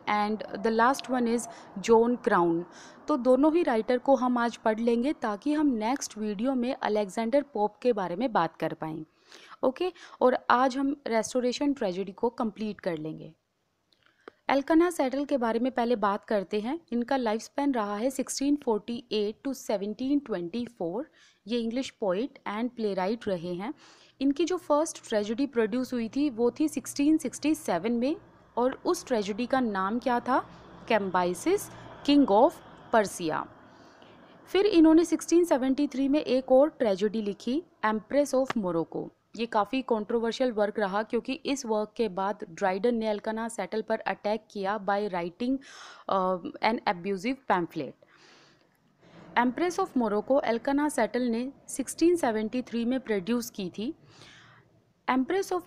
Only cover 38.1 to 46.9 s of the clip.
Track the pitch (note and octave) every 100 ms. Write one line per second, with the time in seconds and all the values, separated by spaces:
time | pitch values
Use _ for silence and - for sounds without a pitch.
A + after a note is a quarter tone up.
38.1 | C4+ C#4+ B3+ C4+ A#3 F#3 E3 D#3 - D#3+
39.1 | _ _ - A#3 A3 B3 C4+ B3+ A3 G#3
40.1 | A#3 A3+ G#3+ B3+ G#3+ G3+ G#3+ G3+ G3 A3+
41.1 | A#3 A3+ C4+ - C#4 A3+ G#3+ G#3+ - A3
42.1 | F3+ F#3+ G#3 G#3+ E3 G3 F#3+ A#3+ A#3 A3
43.1 | G#3 A3 A3 A3+ - F#3 A3 G#3+ A3 -
44.1 | F#3+ G#3 A3 _ G#3 F#3+ G#3+ G3 G3+ G#3
45.1 | F3+ F3 - B3 C4+ - - - - -
46.1 | G3 F#3 F#3 F3 - G#3+ A#3 -